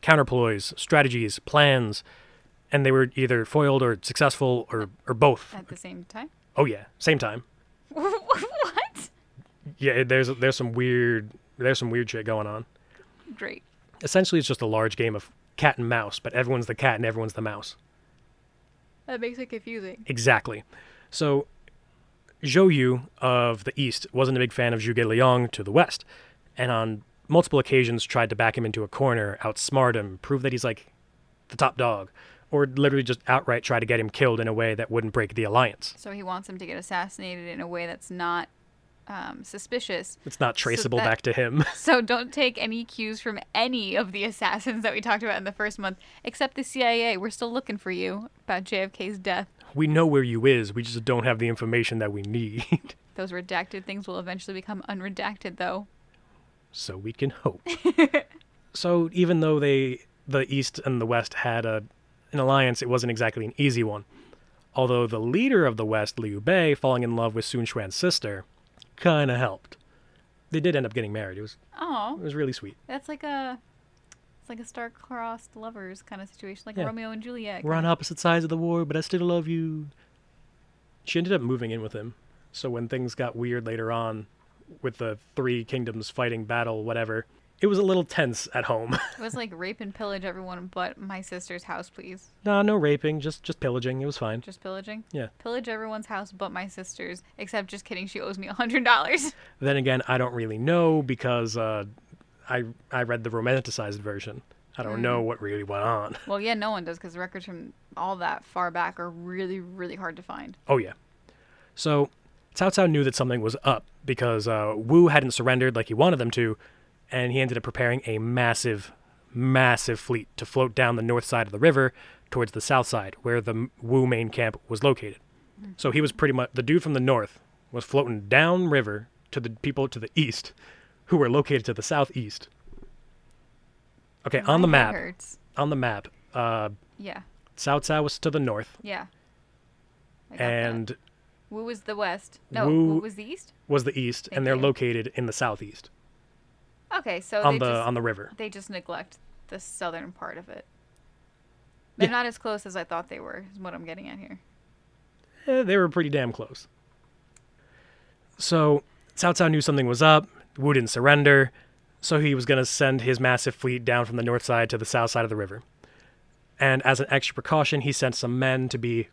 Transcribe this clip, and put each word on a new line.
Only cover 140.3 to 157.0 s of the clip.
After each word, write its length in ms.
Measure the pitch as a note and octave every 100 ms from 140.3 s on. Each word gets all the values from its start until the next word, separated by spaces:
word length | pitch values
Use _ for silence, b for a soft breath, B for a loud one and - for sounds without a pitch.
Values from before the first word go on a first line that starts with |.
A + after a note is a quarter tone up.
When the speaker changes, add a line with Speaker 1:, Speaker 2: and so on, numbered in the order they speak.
Speaker 2:
I 40 | -
got 20 |
that. 40 | B2 A#2+ A#2
Speaker 1:
And 320 | A2+ A2 B2+ _ _ _ _ -
Speaker 2:
Wu 140 | G#3+
was 180 | A3+ A3
the 120 | - G#3
west. 440 | F#3+ F#3+ - _ -
No, 160 | C3 D3
Speaker 1:
Wu 180 | D#3+ D#3+ D#3+
Speaker 2:
Wu 40 |
was 160 | A3 G3
the 80 |
east? 300 | G#3+ F#4 - _ -
Speaker 1:
was 160 | C#3+ B2+
the 120 | C3+
east, 300 | A#2+ A#2 -
Speaker 2:
Thank 80 | C3+
Speaker 1:
and 80 | C3
they're 100 | C3
Speaker 2:
you. 60 |
Speaker 1:
located 500 | C#3 C3 B2 A#2 A2 -
in 100 | A#2+
the 80 |
southeast. 560 | - B2 G#2 G2+ - - _ _ _ _ _ _ _ _ _ - F4+
Speaker 2:
Okay, 240 | B3 F3
so 220 | - G#3+
Speaker 1:
on 120 | D3 C3+
Speaker 2:
they 40 | B2
Speaker 1:
the, 60 |
Speaker 2:
just, 140 | A#2 A#2
Speaker 1:
on 60 |
the 80 | B2
river. 300 | A#2 G2 G#2 -
Speaker 2:
they 120 | G#3+
just 200 | G3 G3
neglect 480 | F#3 F3+ E3+ F#3 - - - -
the 100 | F#3+
southern 520 | - - F3 E3 F3+
part 260 | F#3 - -
of 120 | F#3
it. 160 | - - _ _ _ _ _ _ _ _ _ _ _ _ -
They're 100 | G3+
Speaker 1:
Yeah. 40 |
Speaker 2:
not 140 | A#3+ A#3+
as 120 | A3+
close 280 | A3+ G#3 G3
as 100 | F#3
I 80 |
thought 260 | E3+ E3+ F3
they 100 | -
were, 260 | - - F#3+
is 60 | G3
what 140 | F3+
I'm 100 | E3+ E3
getting 220 | E3 -
at 120 | G3
here. 200 | F#3+ F#3+ _ _ _ _ _ _ _ _ _ _ -
Speaker 1:
Eh, 160 | C4
they 140 | G#3 G3
were 120 | F3
pretty 200 | F3 D3
damn 220 | C#3+ A#2+
close. 360 | - A2 - - _ _ _